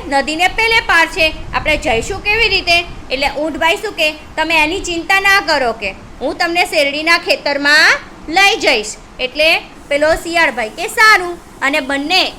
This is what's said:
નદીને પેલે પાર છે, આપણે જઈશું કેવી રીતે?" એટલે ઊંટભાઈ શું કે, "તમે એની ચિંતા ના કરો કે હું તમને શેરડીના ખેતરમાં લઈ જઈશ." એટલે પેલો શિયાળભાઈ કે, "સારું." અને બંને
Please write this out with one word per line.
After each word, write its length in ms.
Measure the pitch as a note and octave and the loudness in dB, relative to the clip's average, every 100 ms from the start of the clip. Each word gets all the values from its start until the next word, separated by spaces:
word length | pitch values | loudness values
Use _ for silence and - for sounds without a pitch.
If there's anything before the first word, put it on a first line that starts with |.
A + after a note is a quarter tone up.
| - | 0
નદીને 400 | C#4 C4 D#4 F#4 | -2 0 0 0
પેલે 320 | G4+ A4 A4+ | 0 2 2
પાર 280 | A#4 E4+ D#4+ | 4 2 2
છે, 260 | - D#4+ D#4 - | 2 -2 -2 -6
આપણે 240 | B3+ D4+ D4+ | -6 -2 -2
જઈશું 460 | C#4+ A3+ - F#4+ | 0 -2 -2 -6
કેવી 260 | G4+ A4 A4 | -2 2 2
રીતે?" 360 | F#4+ E4 E4+ F4 - - | 0 2 0 0 -10 -8
એટલે 180 | C4 C#4 | -4 -4
ઊંટભાઈ 460 | - D#4 C#4 E4 G4+ | -2 -4 0 0 0
શું 180 | G#4+ | -4
કે, 200 | - D#4 D#4 - - | -2 -2 -4 -10 -4
"તમે 180 | D#4 E4 | 0 0
એની 240 | D4+ F#4 | 0 -2
ચિંતા 400 | - E4+ E4 G4 | -4 -6 0 2
ના 220 | G4 G4 | 4 2
કરો 320 | E4 D4 B3 | 2 0 0
કે 220 | A3 G3 G3 - - | -4 -8 -10 -16 -8
હું 160 | B3+ - | -6 -2
તમને 280 | F4 F4 F#4 | -2 0 0
શેરડીના 520 | E4+ C#4 D4 D#4 E4+ | 0 0 0 0 0
ખેતરમાં 800 | E4+ C#4 D4+ C#4+ C#4+ D4+ F4 C#5+ - - - | 2 -2 0 0 4 6 6 2 -2 -16 -4
લઈ 260 | E4+ G4+ G#4 | 2 4 2
જઈશ." 400 | D4 A#3 G#3 - - - | 0 0 -2 -10 -16 -10
એટલે 420 | B3+ C#4+ D#4+ F#4 - - - | -6 0 2 2 -4 -14 -4
પેલો 280 | C#4+ D4+ E4+ | 0 2 0
શિયાળભાઈ 540 | E4+ E4+ D#4 A#3 A3 | 0 0 0 0 -6
કે, 180 | A3+ G#4 | -6 -4
"સારું." 500 | A4+ A4 G4+ F4 F4 - - | 4 6 4 2 -10 -14 -6
અને 180 | C4+ D4+ | -4 -2
બંને 540 | C4 C#4 D4 F#4 D4 | -2 -4 0 0 0